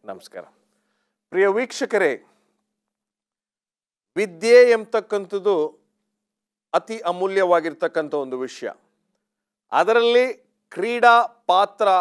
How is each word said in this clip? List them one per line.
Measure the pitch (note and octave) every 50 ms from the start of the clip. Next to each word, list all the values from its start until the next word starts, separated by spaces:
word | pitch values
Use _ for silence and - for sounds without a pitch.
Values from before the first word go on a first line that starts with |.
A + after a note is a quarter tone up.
| _
ನಮಸ್ಕಾರ. | - F#2+ F2+ - - - F#2 - _ _ _ _ _ _ _ _ _ _ _ _ _ _ _ _ _
ಪ್ರಿಯ | - F#3 G3
ವೀಕ್ಷಕರೇ, | G3 G3 A3+ B3+ B3 - - C4+ - A#3 G3+ F#3 D3+ B2 G#2 _ _ _ _ _ _ _ _ _ _ _ _ _ _ _ _ _ _ _ _ _ _ _ _ _ _ _ _ _ _ _ _ _ _ _ _ _ _ _
ವಿದ್ಯೆ | F3+ G#3+ F#3+ E3+ D#3+ F3+ A#3 A#3+ B3 B3 B3
ಎಂಬತಕ್ಕಂಥದ್ದು | A#3 A3 G#3+ G#3+ - G#3+ - A3 G#3+ G3+ G3 F3+ G3+ G3 F3+ G#3 G3 D#3+ D3+ D3+ - _ _ _ _ _ _ _ _ _ _ _ _ _ _ _ _ _ _ _ -
ಅತಿ | F3 - - A3+ F#3+
ಅಮೂಲ್ಯವಾಗಿರ್ತಕ್ಕಂಥ | E3 E3+ F3 F3+ F#3 G3 F#3+ G3 F#3+ F3 F3 E3+ D#3 E3 C#3+ - F3+ D#3+ - E3 D#3 D3 D3
ಒಂದು | D3 C#3 C3 B2+ B2+
ವಿಷಯ. | B2+ B2 - - B2 G2+ - _ _ _ _ _ _ _ _ _ _ _ _ _ _ _ _ _ _ _
ಅದರಲ್ಲಿ | - C#3+ E3+ G3 A3+ A#3 A#3 A#3 A#3+ B3 B3+ B3+ G#3+ _ _ _ _ _ _ _
ಕ್ರೀಡಾ | - - F#3 A#3 A#3+ A#3+ A#3 A#3+ A#3 A#3 A#3 - _ _ _
ಪಾತ್ರ | - F3+ F#3 G3+ G3+ - - A3 G3+ F#3 F3+